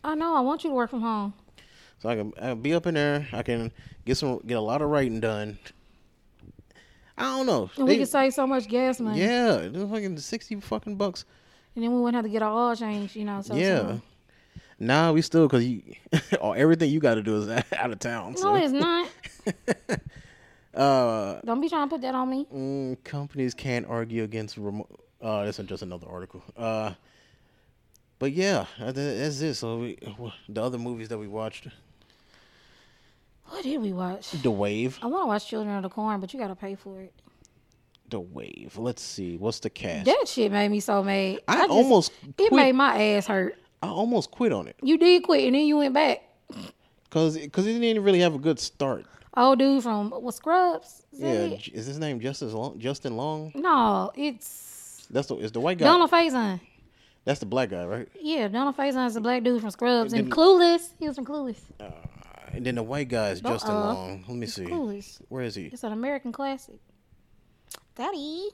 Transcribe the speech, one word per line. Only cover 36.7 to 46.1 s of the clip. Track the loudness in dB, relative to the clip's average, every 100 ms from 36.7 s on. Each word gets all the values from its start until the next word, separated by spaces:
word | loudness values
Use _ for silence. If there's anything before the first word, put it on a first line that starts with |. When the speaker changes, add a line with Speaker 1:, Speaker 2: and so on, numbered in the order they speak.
| -12
Speaker 1:
for | -14 -18
it. | -18 _ _ _ _ _ _ _ _ _ _
Speaker 2:
The | -10
Wave. | -10 -14 -14 -16 -16 -8
Let's | -6 -6
see. | -10 -8 -8 -4
What's | -4 -4
the | -8
cast? | -6 -6 -2 2
Speaker 1:
That | 2 2
shit | 0 0
made | 2 0
me | 0
so | 0 0
mad. | 2 0 -2 -4 0
Speaker 2:
I |
Speaker 1:
I | 2
just, | 4
Speaker 2:
almost | 6 8 8 6 -6 -18
Speaker 1:
it | 2 6
Speaker 2:
quit. |
Speaker 1:
made | 8 6 6
my | 4 4
ass | 2 2 2
hurt. | 0 0 -4 _ _
Speaker 2:
I | -6
almost | -2 0 0 -2
quit | 0 0
on | 0 -4
it. | -4
Speaker 1:
You | 2 6
did | 8 8
quit, | 6 4 6
and | 4
then | 4
you | 4
went | 4
back. | 4 4